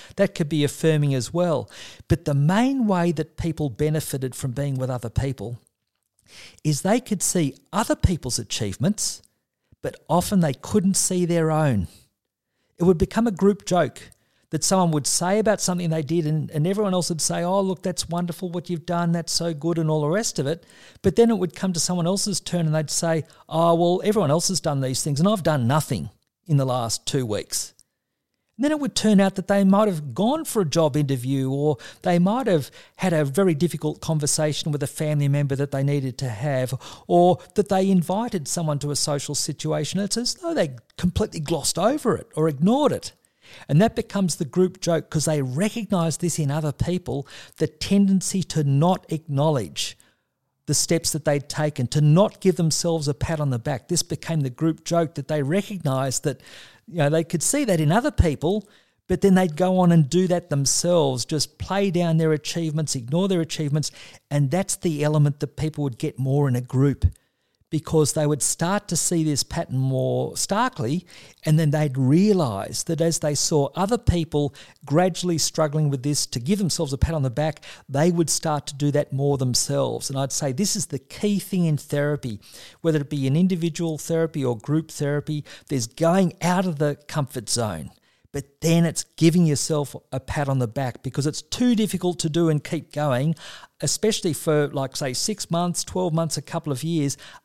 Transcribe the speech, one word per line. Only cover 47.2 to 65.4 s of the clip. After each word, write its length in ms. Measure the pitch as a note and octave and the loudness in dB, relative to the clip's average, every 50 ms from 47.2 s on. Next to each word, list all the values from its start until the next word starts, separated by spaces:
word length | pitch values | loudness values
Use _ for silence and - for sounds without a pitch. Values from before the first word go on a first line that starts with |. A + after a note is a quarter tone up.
| C#3 - - - - - _ | -8 -10 -16 -20 -20 -14 _
the 100 | - D#3+ | -4 -4
tendency 760 | - - - - - G3 G3+ G3+ F#3+ G3 F#3+ - - - F#3+ D#3+ | -4 -4 -6 -2 2 4 4 4 4 4 2 0 0 -2 -4 -4
to 200 | - - E3 D3 | -2 -2 0 0
not 480 | C#3 C3+ C#3 D#3+ F3+ F#3 - - - | 2 4 4 4 4 2 0 -2 -6
acknowledge 880 | D#3+ D3+ - - C#3+ C3+ D3 D#3+ D3+ B2+ G2+ D2 C#2 - - - - _ _ _ _ _ _ _ _ _ _ _ _ _ _ | -8 -8 -6 -4 -2 0 2 2 2 0 -2 -4 -6 -8 -8 -8 -10 _ _ _ _ _ _ _ _ _ _ _ _ _ _
the 80 | - D3 | -2 -2
steps 360 | - - - E3+ E3 - - | 0 0 0 0 0 0 -2
that 140 | - D#3 - | -4 -2 0
they'd 240 | D#3 C#3+ D3 C#3 - | 0 0 0 -2 -4
taken, 380 | - - D3+ D3+ D3 - - | -4 -2 -2 -2 -2 -2 -4
to 120 | - - D3+ | 0 2 4
not 400 | D3+ D3 D3+ F3 G#3 G#3 - - | 6 6 6 6 6 4 0 0
give 160 | - F#3 E3+ | 2 2 2
themselves 520 | - E3+ D#3+ - - - E3+ E3 E3 C#3+ | 2 2 0 0 0 0 0 -2 0 -2
a 60 | D3 C#3 | -4 -4
pat 240 | - - - E3+ D3 | -2 -2 -2 -2 0
on 100 | D3 C#3 | 0 0
the 100 | B2+ A#2 | -2 -2
back. 280 | - D3 C#3+ A#2+ - | -4 -4 -6 -6 -4
This 160 | - F3 - - | -4 -2 -2 -2
became 380 | - E3 - - - E3 D#3 | -2 -6 -8 -4 -4 -2 -2
the 80 | C#3 C3 | -2 -2
group 360 | A#2+ - D#3+ D#3+ D#3+ - - | -4 -2 -2 -2 -2 -2 -4
joke 300 | - E3+ E3+ E3+ D3 - | 0 0 2 2 0 -2
that 120 | - C#3 | -8 -6
they 160 | - D#3 D3+ C#3 | -4 -2 -2 0
recognised 800 | C3+ E3+ G3+ G3+ - G#3+ F3+ D#3+ C#3+ C3+ C3 C3+ C3+ A#2+ - - | 0 0 -2 -2 -4 -6 -4 -2 -2 0 0 -2 -2 -2 -2 -2
that, 160 | D3+ C3 - - - - - - - - _ _ | -4 -4 -6 -10 -20 -20 -20 -20 -20 -20 _ _
you 120 | - E3 F3 | -8 -2 0
know, 100 | C#3+ C#3+ | 2 2
they 160 | D#3 E3 E3 | 2 2 0
could 180 | - - D#3+ - | 0 -2 -2 0
see 220 | - - D4 C#4+ | 0 0 0 2
that 160 | A3 F#3 D#3+ | 2 2 2
in 100 | D#3 D3 | 4 4
other 200 | E3+ A3+ B3+ D4+ | 4 2 2 0
people, 540 | - - - E3+ C#3 - - E3 G3+ G#3+ - _ _ _ _ _ _ _ _ | -2 -2 -2 -2 -2 -2 -2 -2 -2 -2 -4 _ _ _ _ _ _ _ _
but 120 | - F#3 F3+ | -4 0 2
then 160 | - G3 F#3 | 4 6 6
they'd 220 | F#3 F#3 E3+ D3+ | 6 4 2 0
go 200 | D3+ F3+ F#3 F#3 F#3 | 0 0 2 4 4
on 120 | F3+ F3 | 6 6
and 180 | E3+ E3 D3+ B2 | 6 6 4 4
do 160 | D#3+ F3+ F#3 | 2 2 2
that 220 | E3+ F3 F3 F3 - | 2 0 0 -2 -2
themselves, 760 | D3 C#3 C#3 - - - - F3 F3 E3+ D3 C#3 B2+ B2 - | -2 -2 0 0 0 0 2 2 4 4 4 2 0 -2 -4
just 320 | - D#3+ D3 - - _ | -4 -4 -4 -4 -4 _
play 340 | - - - F#3+ G3+ G3+ G3+ | -10 -8 -4 -2 0 0 0
down 240 | D#3+ F3 F3 E3 D#3+ | 0 0 2 2 2
their 160 | D#3+ D#3+ D#3 | 2 2 2
achievements, 640 | D#3 D3+ - - - E3+ E3 D#3 D3 D#3+ D#3+ - - | 0 0 -2 -4 -4 -4 -4 -2 -2 -2 -2 -4 -4
ignore 320 | C3+ A2+ A#2+ D3 F3 G3 | -6 -4 -4 -2 0 0
their 140 | G3 F#3+ E3+ | 0 0 0
achievements, 500 | D#3+ - - - D#3 C#3+ C#3 D#3 C#3+ - - - - - - - _ - | -2 -2 -4 -4 -2 -2 0 -2 -2 -4 -8 -14 -20 -20 -20 -20 _ -2
and 200 | D3 D3 C#3+ C3 | 0 0 2 2
that's 260 | C#3+ F3+ G3 - - | 0 0 -2 -2 -4
the 260 | - - F3+ D3+ C#3+ D3 | -4 -2 -2 0 0 0
element 380 | D3+ D3+ D#3 D3 D3 C#3+ - | 2 4 4 4 2 2 -2